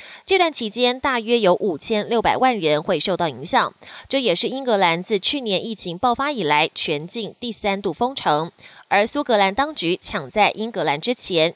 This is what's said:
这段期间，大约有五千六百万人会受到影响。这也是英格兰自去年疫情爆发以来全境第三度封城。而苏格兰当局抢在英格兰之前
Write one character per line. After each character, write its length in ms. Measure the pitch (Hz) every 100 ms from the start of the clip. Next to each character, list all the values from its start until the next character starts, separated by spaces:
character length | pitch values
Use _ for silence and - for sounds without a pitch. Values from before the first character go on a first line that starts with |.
| - - -
这 100 | 370
段 160 | 330
期 160 | - 220
间， 300 | 226 247 254
大 200 | 285 247
约 200 | 214 240
有 160 | 190 180
五 200 | 208 147
千 320 | - 214 160
六 140 | 226
百 160 | 202 120
万 180 | 254 226
人 240 | 160 151
会 160 | 208 170
受 180 | - 175
到 100 | 170
影 160 | 120
响。 300 | 156 247 175 - - - -
这 140 | 269
也 140 | 233 262
是 120 | 214
英 160 | 254
格 140 | 262 202
兰 240 | 180 165
自 160 | 185 208
去 240 | - 285
年 240 | 233 180 226
疫 80 |
情 240 | 220 180 170
爆 160 | 254
发 180 | 233 285
以 120 | 269
来 260 | 151 147 160 -
全 320 | - 147 165
境 260 | 233 190 -
第 120 | 240
三 300 | 208 202 196
度 100 | 202
封 240 | 156 247 226
城。 360 | 180 151 165 - - - _
而 160 | 196 214
苏 180 | 285
格 140 | 294 214
兰 160 | 196
当 200 | 202 294
局 220 | 302 165 180
抢 260 | - 202 131
在 180 | 214 196
英 220 | - 220
格 120 | 208
兰 160 | 156 143
之 140 | 220
前 400 | 254 - 170 160